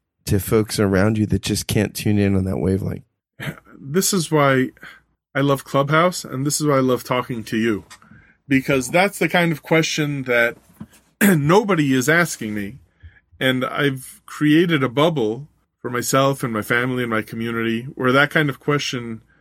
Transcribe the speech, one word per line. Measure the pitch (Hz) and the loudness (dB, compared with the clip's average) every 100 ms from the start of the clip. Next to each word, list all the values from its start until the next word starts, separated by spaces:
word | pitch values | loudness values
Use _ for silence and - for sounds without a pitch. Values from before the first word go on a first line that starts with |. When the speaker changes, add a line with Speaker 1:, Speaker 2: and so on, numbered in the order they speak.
| _ _ | _ _
Speaker 1:
to | - 101 | -2 -2
folks | - 113 107 - | 2 0 2 0
around | 98 95 104 110 | 2 4 2 2
you | 104 | 0
that | 98 | 0
just | - 101 - | -2 -4 -2
can't | 113 98 | 0 -2
tune | - 107 104 | -2 0 2
in | 98 | 2
on | 95 95 | 2 0
that | - | -2
wavelength? | 90 95 95 - - _ _ - - - - - | 0 0 -2 -8 -12 _ _ -14 -12 -12 -18 -18
Speaker 2:
This | 135 175 - | -6 -2 0
is | 196 151 | 0 2
why | 156 139 131 131 - - - _ _ _ 135 | 4 4 4 0 -6 -20 -20 _ _ _ -2
I | |
love | 139 139 - | 0 0 0
Clubhouse, | 139 139 160 180 - | 0 2 2 2 -2
and | - 131 143 | -8 -6 -4
this | - | -2
is | 151 | 0
why | 135 | 2
I | |
love | 127 123 | 2 0
talking | - 123 117 120 | -2 -4 -4 -8
to | 107 113 | -4 -2
you, | 113 98 - - _ - _ _ - | 0 -2 -6 -20 _ -20 _ _ -2
because | 135 131 135 127 | 0 2 -2 0
that's | 170 202 - | 0 0 0
the | 170 | 0
kind | 180 170 | 2 0
of | 147 | -2
question | - 160 160 - 147 139 | 0 0 2 -2 -4 -4
that | 131 120 117 - _ - - | 0 2 2 -2 _ -20 -20
<clears throat> | - _ - | -20 _ 0
nobody | 202 165 143 196 202 170 143 | 4 4 6 4 4 2 2
is | 131 123 | 2 4
asking | 165 165 - 110 | 2 2 -4 -8
me. | 107 98 131 _ _ - - _ - | -8 -8 -12 _ _ -20 -20 _ -4
And | 131 127 127 | -2 0 -4
I've | 147 143 131 - - - | -2 -2 -4 -10 -20 -18
created | - 151 156 175 151 | -2 2 4 2 0
a | 127 | 0
bubble | 117 165 151 107 120 147 _ _ _ | 2 0 2 -2 -4 -10 _ _ _
for | 120 | -8
myself | 123 107 135 139 135 | -6 0 2 2 0
and | 131 | -4
my | 107 | -4
family | 104 120 127 123 | -2 -2 -2 -2
and | 120 | -2
my | 110 | -4
community | 107 117 117 113 113 113 131 - | -4 -8 -6 -4 -2 -4 -6 -2
where | 127 | 2
that | 135 143 | 2 2
kind | 165 147 | 2 -2
of | - | -2
question | - 143 - 127 117 113 - _ | -2 -2 -2 -8 -8 -12 -16 _